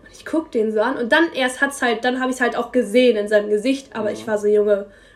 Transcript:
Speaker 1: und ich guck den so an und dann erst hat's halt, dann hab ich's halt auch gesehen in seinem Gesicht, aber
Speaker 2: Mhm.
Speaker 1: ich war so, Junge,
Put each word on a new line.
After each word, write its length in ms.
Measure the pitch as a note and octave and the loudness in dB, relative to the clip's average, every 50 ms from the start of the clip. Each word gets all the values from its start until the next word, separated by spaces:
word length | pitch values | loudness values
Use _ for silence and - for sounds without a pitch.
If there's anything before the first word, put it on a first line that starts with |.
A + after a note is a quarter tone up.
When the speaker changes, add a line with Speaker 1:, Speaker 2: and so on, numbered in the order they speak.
| - | -20
Speaker 1:
und 80 | - | -20
ich 140 | - - - | -20 -18 -12
guck 260 | - - D#4+ D#4+ - | -4 -4 -4 -4 -2
den 200 | - A#3+ G#3+ A3 G#3+ | -2 -2 -2 0 0
so 80 | G#3+ | 0
an 160 | G#3 B3 C4+ - | 0 0 -2 -4
und 140 | B3 A3 | -2 0
dann 200 | D4 D#4 E4 E4 - | 2 2 2 2 0
erst 280 | B3+ C4 B3+ B3+ - | -2 -2 -2 -2 -2
hat's 200 | C#4 C4+ C#4 - | -4 -4 -2 -2
halt, 220 | C4 A#3+ A#3 A3 A#3+ | -2 -2 -2 0 -2
dann 160 | B3+ B3 B3+ | -2 -2 -2
hab 100 | B3+ B3+ | -2 -4
ich's 120 | B3+ - | -2 -2
halt 160 | B3+ A#3 - A#3+ | -2 -2 -2 -2
auch 140 | A#3+ - | -6 -2
gesehen 440 | - B3+ A#3 G3+ G3+ B3+ B3+ B3 A3 | 0 0 0 2 4 4 4 4 4
in 120 | G#3 G#3 G#3 | 2 0 2
seinem 200 | G#3+ G#3 G#3 G#3 | 2 2 2 2
Gesicht, 460 | G#3 G#3+ G3+ C4 C4+ C4+ - - - | -2 0 0 0 -2 -2 -4 -10 -8
aber 140 | A3+ G#3+ G#3+ | -6 -4 -4
Speaker 2:
Mhm. 60 | A3 | -4
Speaker 1:
ich 120 | - - - | -6 -6 -4
war 100 | G#3+ G#3 | -4 0
so, 100 | G#3 G#3 | 2 2
Junge, 400 | G#3 G#3 G#3 G#3 G3+ G3 G3+ - - - - - - | 4 4 4 4 2 0 -2 -8 -16 -20 -20 -20 -20